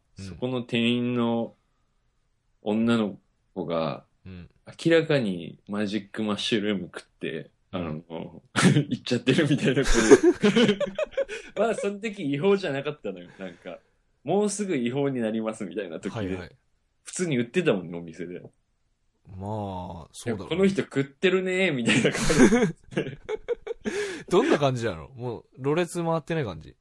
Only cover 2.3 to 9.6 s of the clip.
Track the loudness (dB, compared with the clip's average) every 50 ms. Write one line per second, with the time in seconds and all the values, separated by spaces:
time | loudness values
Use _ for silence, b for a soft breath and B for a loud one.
2.3 | _ _ _ _ _ _ -4 -2 0 2 4 4 4 2 2 0 -4 -8 _ _
3.3 | _ _ _ _ _ -8 -4 -2 -2 0 0 -2 -4 -6 -12 _ _ _ _ -16
4.3 | -16 -16 -18 -20 _ _ _ -20 -14 -4 2 4 4 4 4 4 2 2 2 0
5.3 | -2 -4 -6 -10 -14 -16 _ -6 -4 -2 -2 -2 -2 -4 -6 -6 -6 -4 -2 -2
6.3 | -2 -2 -2 0 0 0 2 0 0 -2 -4 -8 -12 -16 -18 _ _ _ -8 -8
7.3 | -8 -8 -10 -12 _ _ _ _ -8 -6 -6 -6 -6 -8 -10 -10 -10 -10 -10 -12
8.3 | -14 -18 -20 _ 0 4 4 6 6 4 2 0 -4 -6 -2 -2 -2 0 2 2
9.3 | 2 2 2 2 2 2